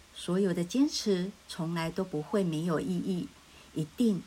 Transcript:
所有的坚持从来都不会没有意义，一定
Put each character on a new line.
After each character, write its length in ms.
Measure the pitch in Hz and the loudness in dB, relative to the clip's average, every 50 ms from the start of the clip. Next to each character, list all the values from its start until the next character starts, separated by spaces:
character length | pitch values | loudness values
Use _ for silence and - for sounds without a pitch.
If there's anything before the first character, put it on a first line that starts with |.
| - - - | -20 -20 -16
所 260 | - - - 175 190 | -8 -4 -2 0 2
有 140 | 202 185 170 | 2 2 2
的 100 | 175 170 | 0 -2
坚 260 | 175 - 254 277 302 | 0 2 2 2 2
持 420 | 302 - - 214 190 180 180 196 - - - | 2 0 0 2 2 2 0 -2 -6 -10 -14
从 260 | - - - 160 165 170 | -10 -6 -4 -2 -2 -2
来 160 | 170 165 165 | -2 -2 -2
都 140 | 165 - 185 | -2 -4 -4
不 180 | 185 - 151 | -2 -4 -4
会 220 | 151 - - 202 190 | -4 0 0 0 2
没 220 | 170 156 151 165 | 2 0 0 0
有 160 | 175 160 147 | 0 0 0
意 120 | - - 185 | 0 0 -2
义， 360 | 175 - 196 185 170 - - - - - - - - - - - | -2 -2 -2 -2 -2 -4 -6 -10 -16 -20 -20 -20 -20 -20 -8 -4
一 140 | 170 156 - - | -4 -4 -2 0
定 260 | - 247 226 196 165 - | 2 4 4 2 2 -2